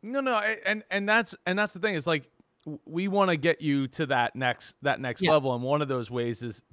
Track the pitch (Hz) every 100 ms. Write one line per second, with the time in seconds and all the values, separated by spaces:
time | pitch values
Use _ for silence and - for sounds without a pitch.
0 | 208 269 269 233 208 220 196 214 - 196
1 | 202 220 226 - - 185 208 185 214 180
2 | 143 160 131 _ _ _ - 147 - 170
3 | 196 196 190 165 165 160 151 139 135 -
4 | 147 135 117 120 127 120 - - 139 131
5 | 127 120 185 156 135 123 127 147 147 131
6 | 110 123 120 113 120 107 _